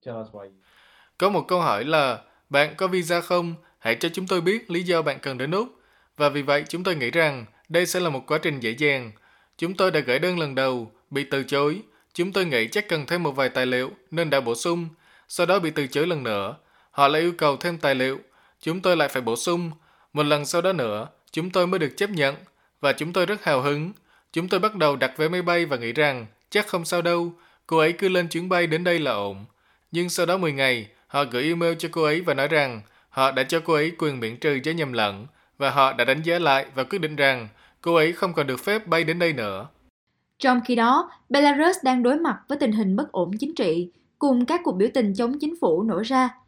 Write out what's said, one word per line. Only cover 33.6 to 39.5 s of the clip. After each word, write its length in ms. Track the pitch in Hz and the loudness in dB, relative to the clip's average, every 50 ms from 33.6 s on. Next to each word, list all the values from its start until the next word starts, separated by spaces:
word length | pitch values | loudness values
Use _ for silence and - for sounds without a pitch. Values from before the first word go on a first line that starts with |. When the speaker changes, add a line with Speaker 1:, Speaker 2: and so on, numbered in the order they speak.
Speaker 2:
cô 120 | 160 165 165 | 0 2 0
ấy 200 | 151 147 160 160 - | 2 2 0 -2 -2
quyền 220 | 170 151 139 127 | -2 -2 -2 -2
miễn 160 | 117 110 - | -6 -6 -8
trừ 220 | 123 - 156 143 135 127 | -2 -2 0 0 0 -2
do 80 | 156 165 | -4 -2
nhầm 200 | 170 156 135 123 | -2 -4 -4 0
lẫn 340 | 117 110 104 98 98 107 143 _ _ _ _ _ _ | 0 0 0 0 -4 -14 -18 _ _ _ _ _ _
và 120 | 139 135 | -2 0
họ 220 | 127 143 135 135 135 | 4 4 4 4 4
đã 120 | 120 120 | 2 2
đánh 180 | 127 135 147 160 | 2 2 0 2
giá 160 | 165 170 175 | 0 0 2
lại 280 | 175 151 135 135 139 - 143 | 4 4 2 2 2 -2 -4
và 100 | 131 131 | -6 -4
quyết 140 | 127 - 196 | -4 -2 -4
định 180 | 165 156 151 | -4 -4 0
rằng 320 | 143 143 139 131 127 113 107 - _ _ _ _ _ | 2 4 4 4 2 -4 -14 -18 _ _ _ _ _
cô 140 | - 175 170 | -2 2 4
ấy 180 | 165 151 160 170 | 4 4 4 2
không 200 | - - 185 170 | 0 -2 -2 0
còn 140 | 160 143 | -2 -2
được 100 | 135 131 | -2 -2
phép 300 | 123 - - 208 220 214 | -4 -2 -2 -2 -2 0
bay 180 | - 160 165 170 | 0 0 0 2
đến 140 | 156 165 175 | 0 0 0
đây 140 | 175 170 156 | 0 0 0
nữa. 360 | 127 113 104 | -2 -4 -4